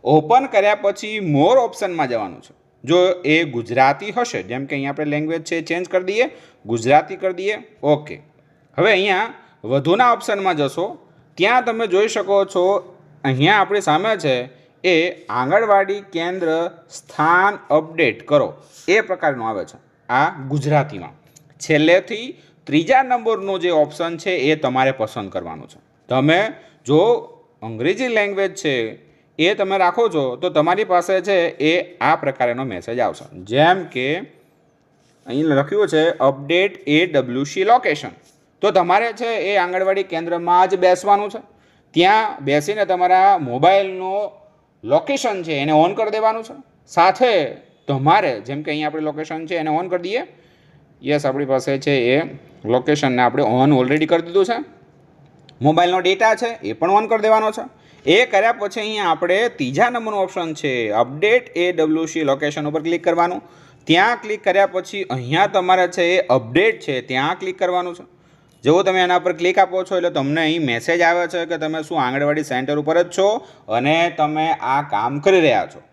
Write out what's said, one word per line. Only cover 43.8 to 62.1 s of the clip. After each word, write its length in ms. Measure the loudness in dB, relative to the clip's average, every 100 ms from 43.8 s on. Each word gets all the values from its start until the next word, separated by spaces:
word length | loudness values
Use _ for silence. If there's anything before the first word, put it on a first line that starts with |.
| 2 -6 -4 -4 -6 -10 _ _ _ _
લોકેશન 600 | 0 0 0 -4 -2 -6
છે 100 | -6
એને 180 | -4 0
on 200 | 2 2 0
કરી 160 | -4
દેવાનું 320 | 0 -2 -2
છે. 120 | -10 -18 -20 _ _
સાથે 480 | 2 2 4 2 2 0 -8 _ _ -6
તમારે 440 | 0 4 4 2 -4
જેમ 220 | -8 -10
કે 80 | -6
અહીં 140 | -4 -4
આપણી 200 | -4 -6
લોકેશન 320 | -6 -10 -10 -6
છે 100 | -4
એને 160 | -2 -2
on 100 | -2
કરી 140 | -4 -4
દઈએ. 160 | -6 -6 -16 _ _ _ _ _ _
યસ, 240 | -2 0 0
આપણી 200 | -2 0
પાસે 280 | -2 0 -2
છે 160 | 0 0 2
એ 20 | 2 0 -12 -20 -14 0
લોકેશનને 560 | 0 2 0 0 2
આપણે 220 | 2 2
on 320 | 0 4 4 4
already 300 | 2 0 2
કરી 140 | 0 2
દીધું 180 | 0 0
છે. 120 | -2 -6 -18 _ _ _ _ _ _ -20 _
મોબાઈલનો 380 | 2 4 4 2
ડેટા 360 | 2 2 2 2
છે 140 | -2 -6
એ 100 | -8
પણ 220 | -4 2 2
on 120 | 2
કરી 140 | 0 4
દેવાનો 260 | 2 2
છે. 140 | -4 -14 _ _ _ 2
એ 200 | 2 4
કર્યા 280 | 2 2
પછી 280 | 0 -4 -6
અહીંયા 300 | -6 -2 -2
આપણે 260 | 0 0 0 0
ત્રીજા 400 | -2 -6 0 0
નંબરનો 340 | 0 -4 -4
ઓપ્શન 300 | -4 -4 -8
છે 180 | -6 -4 -2 -2 0
અપડેટ 500 | -2 0 2 2 0 -4
એ 100 | -2
ડબલ્યુ 340 | 0 0 0
સી 180 | -2